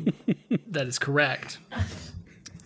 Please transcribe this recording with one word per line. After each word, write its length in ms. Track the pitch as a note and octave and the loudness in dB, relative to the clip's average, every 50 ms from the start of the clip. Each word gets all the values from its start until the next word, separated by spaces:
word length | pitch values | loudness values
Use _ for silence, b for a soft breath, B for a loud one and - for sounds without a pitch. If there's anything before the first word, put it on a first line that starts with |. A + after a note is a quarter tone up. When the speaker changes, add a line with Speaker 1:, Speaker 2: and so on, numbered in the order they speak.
| D#3+ E3+ D#3+ | 0 0 0
Speaker 1:
<laughs> 520 | - - - F#3 - - - B3 - - - | 0 0 0 0 0 0 0 0 0 0 0
Speaker 2:
that 180 | F3+ D3 C3+ | -2 0 0
is 140 | B2 B2 - | 0 0 -2
correct. 580 | - C#3+ C#3 D3 D3 C3+ C3 - - - - - - - B A3+ B B B B B B B B - - - - - - - - - | 0 2 4 4 6 4 4 -2 -4 -8 -12 -12 -12 -8 B -2 B B B B B B B B -14 -14 -20 -18 -18 -16 -16 -14 -14